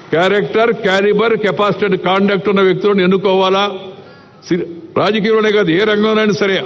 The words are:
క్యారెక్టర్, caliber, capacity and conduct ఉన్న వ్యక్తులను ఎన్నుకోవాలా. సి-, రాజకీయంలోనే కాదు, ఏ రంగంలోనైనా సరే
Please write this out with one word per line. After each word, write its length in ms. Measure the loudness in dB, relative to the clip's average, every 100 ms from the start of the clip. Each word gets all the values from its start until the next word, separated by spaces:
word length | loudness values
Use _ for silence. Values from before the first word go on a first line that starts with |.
| -4
క్యారెక్టర్, 600 | 0 2 0 0 0 0
caliber, 640 | 0 0 2 2 2 0
capacity 540 | 0 -2 0 -2 -2 -2
and 80 | -2
conduct 540 | 0 0 2 0 0
ఉన్న 120 | 2
వ్యక్తులను 400 | 2 2 0 2
ఎన్నుకోవాలా. 680 | 2 2 2 2 2 0 -2 -6 -14 -18 -20 -20 -20 -14 -6
సి-, 140 | -4 -6 -12 -8 -2
రాజకీయంలోనే 540 | -2 0 0 0 2
కాదు, 200 | 2 2
ఏ 60 | 0
రంగంలోనైనా 560 | 0 0 0 2 0
సరే 300 | 0 0 -2